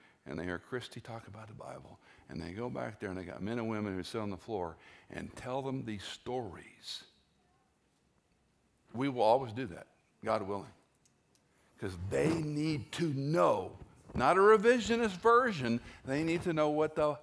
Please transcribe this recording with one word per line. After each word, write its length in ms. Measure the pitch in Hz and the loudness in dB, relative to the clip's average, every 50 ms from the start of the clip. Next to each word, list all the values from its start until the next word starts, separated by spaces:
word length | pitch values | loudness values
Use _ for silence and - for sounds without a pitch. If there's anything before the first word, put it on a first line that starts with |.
| - - _ _ - | -20 -20 _ _ -14
and 120 | - 71 90 | -10 -8 -6
they 60 | 85 | -6
hear 140 | 90 87 85 | -6 -6 -8
Christy 420 | - - 127 123 117 - - 120 | -8 -8 -8 -8 -8 -10 -12 -14
talk 260 | - - 113 113 - | -14 -12 -14 -14 -14
about 220 | - 95 110 110 107 | -16 -16 -18 -16 -16
the 60 | - | -16
Bible, 440 | - - - - - - - - - _ - - - - - | -16 -14 -14 -14 -14 -16 -18 -20 -20 _ -20 -20 -20 -18 -14
and 100 | - 82 | -10 -10
they 100 | 82 82 | -8 -8
go 180 | 90 104 120 123 | -8 -6 -6 -6
back 320 | 131 127 123 117 110 - | -6 -6 -6 -6 -6 -6
there 80 | 107 98 | -8 -6
and 100 | 92 92 | -6 -6
they 60 | 87 | -8
got 180 | 87 65 - 92 | -8 -8 -8 -6
men 160 | 104 120 120 | -4 -4 -2
and 120 | 113 113 | -2 -2
women 260 | 110 107 104 104 95 | -2 -2 -2 -2 -4
who 60 | 92 87 | -4 -6
sit 180 | - - 113 | -6 -6 -6
on 80 | 107 104 | -6 -6
the 80 | 95 | -6
floor 400 | 85 - - 113 95 87 82 80 - - - - - - - | -8 -8 -6 -4 -4 -4 -4 -6 -10 -18 -20 -20 -20 -20 -14
and 240 | - - - - - | -10 -10 -10 -10 -10
tell 280 | - - 123 127 135 135 | -12 -8 -6 -6 -4 -4
them 200 | 135 131 135 120 | -4 -6 -6 -6
these 180 | 113 107 101 - | -6 -8 -8 -10
stories, 1000 | - - - - 120 123 131 117 98 82 - - - - - - - - - - - _ _ _ _ _ _ _ _ _ _ _ _ _ _ _ _ _ _ _ _ _ _ _ _ _ _ _ _ _ _ _ _ _ _ _ _ - | -12 -12 -12 -8 -6 -6 -6 -6 -8 -10 -14 -16 -20 -20 -18 -14 -12 -12 -12 -14 -18 _ _ _ _ _ _ _ _ _ _ _ _ _ _ _ _ _ _ _ _ _ _ _ _ _ _ _ _ _ _ _ _ _ _ _ _ -6
we 160 | 117 135 139 | -2 -2 0
will 140 | 127 123 104 | 2 4 6
always 320 | 110 117 131 135 117 107 | 6 6 6 4 0 -6
do 100 | 120 131 | -6 -6
that, 220 | 98 82 - - - _ _ _ _ _ _ - | -6 -8 -12 -14 -18 _ _ _ _ _ _ -2
God 200 | 110 110 107 101 | 0 0 0 0
willing. 240 | 95 104 98 95 - - _ _ _ _ _ _ _ _ _ _ _ _ _ _ _ _ _ _ _ _ - | -2 -4 -6 -6 -10 -16 _ _ _ _ _ _ _ _ _ _ _ _ _ _ _ _ _ _ _ _ -8
'Cause 180 | - 95 92 85 90 104 | -6 -6 -6 -6 -4 -2
they 240 | 131 135 143 160 165 | 2 2 4 4 2
need 600 | 165 156 151 147 147 151 160 156 139 101 - - | 0 -2 -2 -2 -2 0 0 0 -2 -4 -6 -4
to 200 | - 170 160 139 | -2 0 0 0
know, 600 | 135 135 147 160 175 175 160 117 101 92 - - - - - - - - - - | 0 0 2 4 4 6 6 4 2 0 -6 -10 -14 -20 -20 -20 -20 -16 -8 -2
not 240 | 110 123 143 175 190 | 2 4 6 6 8
a 20 | |
revisionist 800 | 196 208 214 214 196 233 254 247 202 190 233 233 240 214 185 175 | 8 8 8 8 8 6 6 6 4 2 0 2 2 0 0 2
version, 600 | - 226 233 240 262 240 196 147 127 117 117 120 - - - - - | 4 6 6 6 6 4 2 0 0 2 0 0 -2 -6 -16 -12 -6
they 160 | 131 135 147 160 | -4 -2 0 0
need 180 | 165 165 170 - | 0 0 0 0
to 100 | 180 165 | 0 2
know 160 | 156 151 151 | 4 4 4
what 240 | 151 151 156 156 156 | 4 2 2 0 2
the 240 | 160 151 151 143 143 | 2 2 2 0 -2